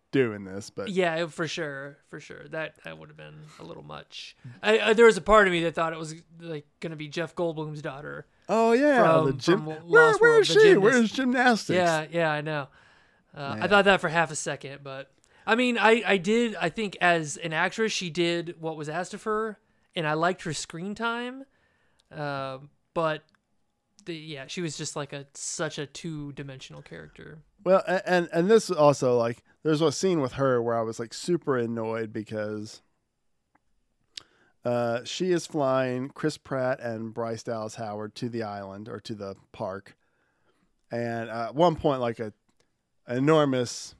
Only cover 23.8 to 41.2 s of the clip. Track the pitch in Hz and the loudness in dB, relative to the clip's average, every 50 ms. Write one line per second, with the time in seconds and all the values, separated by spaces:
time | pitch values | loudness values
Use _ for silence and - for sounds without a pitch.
23.8 | _ _ _ _ _ - 165 156 151 160 151 135 135 135 - 190 175 160 143 - | _ _ _ _ _ -14 -14 -12 -12 -12 -14 -14 -12 -12 -8 -6 -6 -6 -6 -8
24.8 | 156 143 - 156 143 139 147 143 139 - _ - - - - - 170 151 - - | -10 -8 -8 -8 -10 -10 -10 -14 -14 -16 _ -12 -10 -10 -6 -6 -6 -6 -6 -8
25.8 | 143 135 - - - 170 156 151 147 143 135 - 139 139 131 127 - - - 147 | -12 -12 -12 -12 -10 -10 -10 -10 -10 -12 -12 -14 -14 -14 -16 -16 -18 -18 -18 -20
26.8 | - - 165 160 156 - - - - 151 151 160 - _ _ _ - 180 190 185 | -20 -18 -18 -18 -18 -20 -20 -20 -20 -20 -20 -20 -20 _ _ _ 2 4 4 4
27.8 | - - 180 190 - 160 180 175 175 156 - 170 170 196 226 220 - - 180 151 | 4 0 -2 -2 0 2 2 2 2 0 0 0 4 6 6 4 4 2 2 4
28.8 | 151 147 139 - 139 127 123 120 113 120 120 - _ _ _ _ - 156 156 147 | 6 6 6 4 2 2 2 2 0 -2 -4 -8 _ _ _ _ -2 0 2 2
29.8 | 165 151 127 - 190 190 180 160 135 120 - 131 139 135 127 120 117 117 117 117 | 2 0 0 0 0 0 2 0 0 -2 -2 -2 0 2 2 0 0 0 -2 -2
30.8 | 113 113 110 - 117 110 - - - - 175 160 - 147 135 123 117 117 117 117 | -2 -4 -6 -8 -10 -10 -10 -8 -2 -2 -2 0 0 0 0 0 0 -2 -4 -4
31.8 | 110 113 113 113 113 110 110 113 107 - 110 107 104 107 107 107 107 107 - - | -4 -4 -4 -4 -6 -6 -8 -10 -8 -6 -6 -6 -6 -6 -6 -8 -10 -12 -16 -20
32.8 | _ _ _ _ _ _ _ _ _ _ _ _ _ _ _ _ _ _ _ _ | _ _ _ _ _ _ _ _ _ _ _ _ _ _ _ _ _ _ _ _
33.8 | _ _ _ _ _ _ _ - - _ _ _ _ _ _ _ - 123 120 120 | _ _ _ _ _ _ _ -20 -20 _ _ _ _ _ _ _ -6 -4 -2 -2
34.8 | 120 117 117 123 120 - - - 175 185 175 165 - - - 156 139 131 131 131 | -2 -2 -4 -4 -6 -8 -6 -4 -2 0 0 -2 -2 -4 -4 -2 0 2 2 0
35.8 | 131 127 123 127 127 139 - - - 156 - - _ - 143 131 127 127 127 - | 0 0 -2 -4 -6 -8 -8 -6 -4 -4 -4 -6 _ -8 -6 -4 -2 -2 -4 -4
36.8 | - 120 113 110 113 113 110 120 117 113 117 113 - 123 117 110 110 110 - - | -6 -8 -8 -8 -8 -8 -8 -6 -6 -6 -8 -8 -8 -8 -8 -8 -8 -10 -10 -10
37.8 | 117 107 104 107 107 107 - - 131 120 117 117 110 104 104 101 98 95 95 101 | -10 -10 -10 -10 -10 -12 -10 -10 -10 -8 -6 -8 -8 -8 -8 -10 -10 -12 -12 -14
38.8 | 107 120 113 107 - - 113 104 101 98 98 - _ _ - - 117 95 95 98 | -14 -14 -14 -14 -12 -12 -12 -10 -10 -12 -12 -14 _ _ -14 -10 -10 -8 -8 -10
39.8 | - - - _ _ _ _ _ _ _ _ _ _ _ _ _ _ _ _ _ | -14 -18 -20 _ _ _ _ _ _ _ _ _ _ _ _ _ _ _ _ _
40.8 | _ _ 120 117 117 117 117 117 | _ _ -6 -6 -4 -4 -6 -6